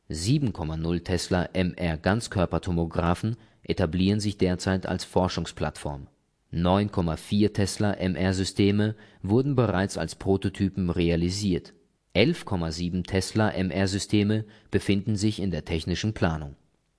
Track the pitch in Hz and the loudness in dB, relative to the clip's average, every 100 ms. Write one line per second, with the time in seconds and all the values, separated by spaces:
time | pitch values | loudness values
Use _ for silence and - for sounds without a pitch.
0 | - 80 92 151 131 - 78 80 82 87 | -10 -4 2 2 2 -2 -4 -2 0 -2
1 | - 90 - 90 82 - 90 - 87 80 | 0 -2 2 0 0 0 -2 -2 -4 0
2 | 92 110 - 104 85 85 - 85 82 80 | 0 0 0 -2 0 0 -2 -2 -2 0
3 | 85 90 110 117 _ _ - 87 85 90 | 0 0 -2 -6 _ _ -4 -2 0 2
4 | 92 107 104 98 92 90 98 95 - 90 | 2 2 0 0 0 0 0 -2 -2 -6
5 | - 95 92 - 82 - 80 - 76 71 | -2 0 0 -2 -6 -4 -6 -6 -10 -10
6 | 73 _ _ _ - 82 87 98 104 - | -14 _ _ _ -8 0 4 4 2 0
7 | 82 78 - 104 104 - 98 - 104 - | -2 -2 -2 2 2 2 -2 0 -2 0
8 | 92 80 92 95 95 - 101 101 107 110 | -2 0 0 0 0 2 4 4 0 -2
9 | - _ 92 113 139 127 110 90 98 85 | -12 _ 0 2 2 2 2 2 0 -2
10 | 80 - 95 98 101 - 95 98 90 87 | -6 -4 0 2 0 0 -2 0 -2 2
11 | 85 82 87 98 104 85 - - _ _ | 2 2 0 0 0 -2 -4 -20 _ _
12 | _ 87 131 175 - 92 80 80 87 92 | _ 2 2 2 -4 -2 -2 -2 -2 -2
13 | 85 95 - 110 104 - 92 80 95 98 | 0 -2 0 2 0 0 -2 0 0 -2
14 | - 104 101 107 107 - - 98 - 98 | 0 2 2 0 -4 -14 -4 -2 2 0
15 | 104 104 107 104 95 78 - 82 95 85 | 0 0 0 -2 -4 -4 -2 -4 -2 -2
16 | 107 - 92 78 73 - _ _ _ | -2 0 -2 -2 -8 -14 _ _ _